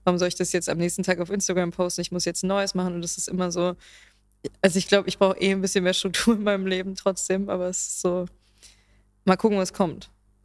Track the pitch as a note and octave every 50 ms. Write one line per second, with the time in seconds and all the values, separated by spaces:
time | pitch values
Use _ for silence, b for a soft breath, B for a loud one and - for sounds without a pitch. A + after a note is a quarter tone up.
0 | _ F#3 F3+ F3 F3+ F3+ F3 - F#3 - - F3+ - - - E3 E3+ F3 - -
1 | F#3 - F3+ F3 F3 E3 G3 G3+ G3 - F#3 F3+ F3+ F3 E3+ - F3+ F3+ - -
2 | F3 - - F3+ - E3+ E3+ - - F#3 G3 G3+ G3 G3+ - F#3 F#3 F#3 F3 F3
3 | E3+ F3 - - - - - F#3 F#3 F3+ E3+ F3 F3 F3+ F3 F3 b b b b
4 | b b b b b _ _ _ - - - _ - G3 D#3+ F#3+ F3+ - - G3+
5 | F#3+ F#3+ F#3 - G3+ F#3+ F#3+ - - G3 G3 G3 F#3 F#3+ - G3+ F3+ F3+ F#3 -
6 | - G3 F3 - - A#3 A#3 G#3 G#3+ G#3 G3+ G3 F#3+ F#3+ F#3 F#3 F#3 G3 F#3+ -
7 | - G3+ F#3 - - - F#3+ F#3+ G3+ G3 G3 F#3 F3+ F3+ F#3 - - - - -
8 | - F3+ F3 F3+ F3+ F3+ - _ b b b b b b b b b b b b
9 | b b _ _ _ - F#3 F3+ - A3+ G#3 G3 F#3 - - - G3 E3 C#3 -
10 | - - _ _ _ _ _ _ _